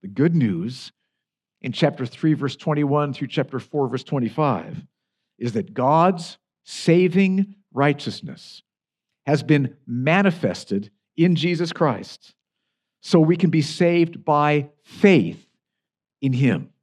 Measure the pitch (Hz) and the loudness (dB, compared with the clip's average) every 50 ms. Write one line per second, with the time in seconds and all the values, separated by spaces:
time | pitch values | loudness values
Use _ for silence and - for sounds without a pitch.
0 | - 98 98 110 139 175 170 170 139 107 92 82 87 117 127 - - - _ _ | -18 -14 -2 0 0 2 2 2 2 0 0 -2 -6 -8 -10 -12 -18 -20 _ _
1 | _ _ _ _ _ _ _ _ _ _ _ _ - 127 123 - - 147 143 - | _ _ _ _ _ _ _ _ _ _ _ _ -10 -10 -4 0 0 0 0 -2
2 | 131 117 - - - 156 156 139 139 135 - - - 165 151 147 147 139 139 147 | -8 -10 -8 -4 0 0 0 0 -2 -6 -6 -6 -4 -4 -2 -2 0 0 0 0
3 | 147 143 139 - 151 - - - 131 - - 127 107 _ - 151 139 127 117 131 | -2 -2 -4 -8 -8 -6 -4 -4 -4 -4 -6 -10 -10 _ -4 -2 -2 -2 -2 -6
4 | - - - 139 123 110 - - 156 143 120 87 80 - - - - _ _ _ | -6 -4 -4 -4 -2 -4 -2 -2 0 0 0 -2 -6 -10 -14 -16 -16 _ _ _
5 | _ _ _ _ _ _ _ _ 117 120 104 113 101 - 107 127 123 131 147 160 | _ _ _ _ _ _ _ _ -8 -6 -4 -4 -6 -6 -6 -2 0 2 4 4
6 | 165 185 196 170 170 - - _ _ _ _ _ _ - - - - - 165 175 | 4 2 2 0 -6 -14 -16 _ _ _ _ _ _ -18 -16 -6 0 2 4 4
7 | 180 180 160 180 196 190 190 190 196 - - _ _ _ _ - 143 143 143 135 | 4 4 4 2 2 2 2 0 -2 -2 -4 _ _ _ _ 0 0 0 0 0
8 | - - - - - - 131 - - - - - _ _ _ _ _ _ _ _ | -4 -10 -10 -10 -12 -16 -16 -18 -20 -20 -20 -20 _ _ _ _ _ _ _ _
9 | _ _ _ _ _ - 151 143 120 - 156 147 139 127 - _ _ - 123 120 | _ _ _ _ _ 0 0 0 2 2 2 2 2 -2 -6 _ _ -8 -6 -4
10 | 127 143 160 190 202 196 170 170 - 143 87 - - - 101 101 104 - _ _ | 0 2 2 2 2 2 0 0 -4 -4 -4 -4 -8 -6 -6 -6 -6 -8 _ _
11 | _ _ _ - 165 180 175 156 143 175 175 156 175 165 170 - 175 151 120 95 | _ _ _ 0 2 2 2 2 0 -2 -2 -2 -4 -6 -2 -2 0 0 0 -2
12 | 95 - - - _ - _ _ _ _ _ _ _ _ _ _ _ _ _ _ | -8 -14 -20 -20 _ -20 _ _ _ _ _ _ _ _ _ _ _ _ _ _
13 | _ - - 175 156 156 180 180 196 175 151 160 143 - - - 180 170 170 170 | _ 2 4 4 6 6 4 2 2 2 2 2 0 -2 -2 0 0 2 4 2
14 | 170 165 170 - - - 151 147 147 147 151 147 139 143 _ _ _ _ - - | 0 0 -2 -10 -4 0 0 2 2 2 2 0 -2 -4 _ _ _ _ -10 2
15 | - 202 190 151 95 82 - - _ _ _ _ _ _ _ _ _ _ _ _ | 4 6 6 6 4 2 -4 -10 _ _ _ _ _ _ _ _ _ _ _ _
16 | _ _ _ _ - 139 127 120 143 127 101 - - - _ _ | _ _ _ _ -4 -2 0 2 2 2 2 0 -4 -10 _ _